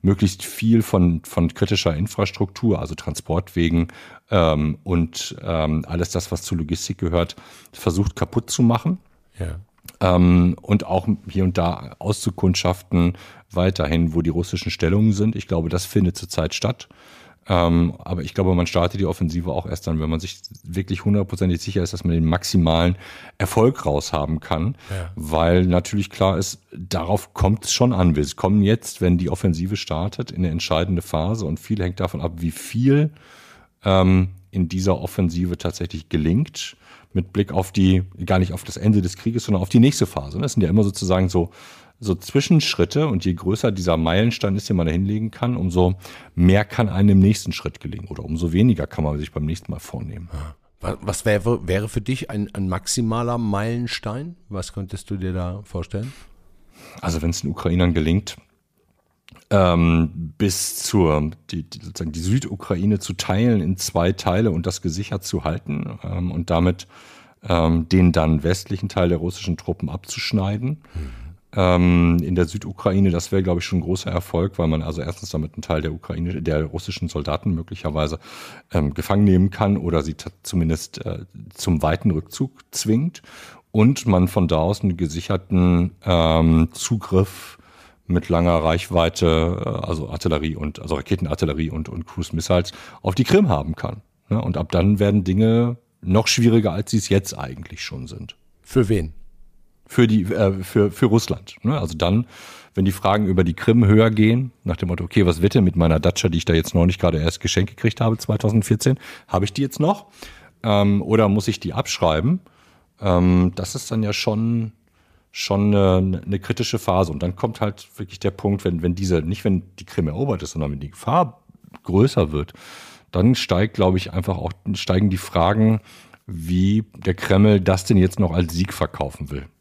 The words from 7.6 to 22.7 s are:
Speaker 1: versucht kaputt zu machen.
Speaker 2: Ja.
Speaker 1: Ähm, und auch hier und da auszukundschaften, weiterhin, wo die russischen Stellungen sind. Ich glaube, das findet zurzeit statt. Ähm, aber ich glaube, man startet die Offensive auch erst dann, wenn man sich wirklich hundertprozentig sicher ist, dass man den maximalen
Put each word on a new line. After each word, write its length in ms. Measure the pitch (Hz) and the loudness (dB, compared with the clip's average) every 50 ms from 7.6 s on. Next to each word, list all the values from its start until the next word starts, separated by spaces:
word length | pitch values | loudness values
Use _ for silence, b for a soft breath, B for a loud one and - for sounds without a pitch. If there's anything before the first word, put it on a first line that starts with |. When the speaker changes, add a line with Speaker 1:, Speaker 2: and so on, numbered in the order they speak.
| B B | B B
Speaker 1:
versucht 440 | - - - - 82 92 101 - - | -20 -4 -4 -2 0 0 -2 -2 -2
kaputt 340 | - 92 - - 120 - - | -4 -6 -2 -2 -4 -4 -4
zu 140 | - - 127 | -2 2 2
machen. 340 | 117 117 117 - 160 185 185 _ _ _ _ _ _ _ | 2 2 2 -2 -4 -6 -6 _ _ _ _ _ _ _
Speaker 2:
Ja. 220 | - 87 82 80 87 98 _ _ _ _ - _ _ 101 92 90 | -10 -8 -8 -8 -12 -14 _ _ _ _ -20 _ _ 2 4 6
Speaker 1:
Ähm, 400 | 90 90 87 90 90 87 90 82 - | 6 6 8 8 6 6 4 2 -2
und 240 | - - 104 - - | 0 0 2 2 2
auch 220 | - 92 92 90 110 104 - - - | 0 -2 0 0 0 -4 -4 -4 -6
hier 140 | - 98 92 | -2 0 0
und 140 | 92 92 | 0 2
da 380 | 92 85 87 85 - - - - _ | 0 0 0 -2 -4 -12 -16 -18 _
auszukundschaften, 1120 | - 101 104 - - 110 92 - - 92 95 - - 90 90 - - _ - 87 87 87 90 B B B B B B _ | -4 -4 -4 -2 -4 -6 -4 0 0 2 2 2 0 0 -2 -2 -4 _ 2 2 2 2 0 B B B B B B _
weiterhin, 640 | - 90 90 95 92 - 78 71 78 82 85 82 78 | -2 0 0 0 0 0 -2 0 0 0 0 0 0
wo 60 | 85 | 0
die 80 | 80 82 | -2 0
russischen 400 | 76 85 87 - - 90 - - | -2 -2 -4 -4 -6 -6 -6 -6
Stellungen 420 | - - 87 82 95 104 110 110 101 | -4 -2 0 2 2 4 4 2 2
sind. 220 | 98 104 113 113 | 2 0 0 -2
Ich 120 | - - | -4 -6
glaube, 220 | - 95 85 80 82 | -4 -2 -2 -2 -2
das 160 | 87 90 - | -4 -4 -6
findet 320 | - - 104 95 90 - | 0 0 2 2 2 0
zurzeit 380 | - - - - - 80 78 - | -4 -12 -6 -4 -4 -2 -2 -4
statt. 320 | - - 104 120 - - B B B B B B B B B B B _ - | -4 -4 -4 -4 -6 -12 B B B B B B B B B B B _ 0
Ähm, 440 | 95 87 87 85 85 85 85 85 - - | 2 2 4 4 4 4 2 2 -2 -6
aber 240 | - - 92 85 76 | -8 -6 -6 -6 -6
ich 100 | - - | -6 -2
glaube, 200 | - 92 92 92 | 0 0 2 2
man 120 | 87 87 | 2 0
startet 320 | - - - 87 90 - 98 | 0 0 0 0 0 0 -2
die 60 | 95 | -2
Offensive 480 | 80 87 - 92 80 80 87 85 87 65 | -4 -2 -2 -4 -2 -2 -4 -4 -4 -6
auch 120 | 85 - | -6 -6
erst 220 | - - 85 - | -8 -10 -8 -6
dann, 140 | - 80 78 | -4 -4 -4
wenn 80 | 78 78 | -2 -2
man 100 | 80 80 | -4 -4
sich 220 | 90 90 - - - - - - _ | -6 -10 -14 -14 -20 -20 -20 -20 _
wirklich 420 | 76 85 95 92 - 98 - - | -8 -8 -8 -4 -4 -6 -4 0
hundertprozentig 560 | 107 101 104 98 98 - - 92 92 87 85 | 0 0 0 0 -4 -4 -2 -2 -2 -2 -2
sicher 200 | - 104 95 98 | -4 -4 -2 -2
ist, 120 | 87 - - | -2 -2 -6
dass 100 | 87 - | -4 -2
man 80 | 87 | 0
den 140 | 82 82 80 | 0 2 2
maximalen 720 | 80 82 87 - - - 92 82 80 | 2 0 0 -2 0 2 2 4 4